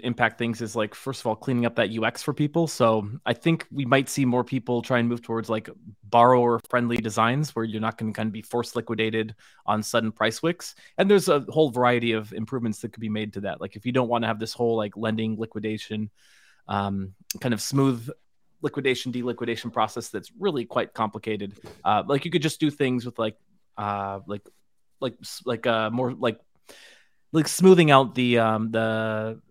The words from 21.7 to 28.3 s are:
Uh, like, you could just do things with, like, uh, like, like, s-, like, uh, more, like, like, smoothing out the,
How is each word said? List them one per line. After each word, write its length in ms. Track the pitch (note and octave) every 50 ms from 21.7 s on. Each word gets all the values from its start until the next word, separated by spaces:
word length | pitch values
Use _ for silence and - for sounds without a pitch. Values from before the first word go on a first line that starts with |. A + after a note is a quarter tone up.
| - -
Uh, 200 | - G2 G#2+ G2+ F#2+
like, 200 | A2 C#3+ C#3 -
you 40 | E3+
could 120 | D3+ E3+
just 180 | C#3 D#3 - -
do 100 | D#3 D3
things 360 | C#3+ - C#3+ B2+ B2+ B2 A#2
with, 120 | B2 - -
like, 200 | A2+ A2 - _ _ _ _ _ _ _ _
uh, 440 | G#2 G#2 G#2 G2+ G2+ G2 G2 G2 G2 -
like, 200 | F2 G#2 G2+ - - _ _ _ _ _ _ _ _ _ _
like, 160 | C#3 B2 - _
s-, 200 | - - - - -
like, 200 | B2+ A#2+ A2+ -
uh, 220 | B2+ A2+ A2 A2 G#2+
more, 240 | A#2 B2 B2+ A#2+
like, 260 | C3 - A#2+ A#2 A2 - _ _ _ _ _ - - - - - - _ _ _ _ _ _ _
like, 160 | - D#3+ C#3+ -
smoothing 420 | - - F3 F#3+ F#3 F3 E3 D3+
out 240 | C#3 C3+ C3+ G#2+ -
the, 240 | B2+ B2 A#2+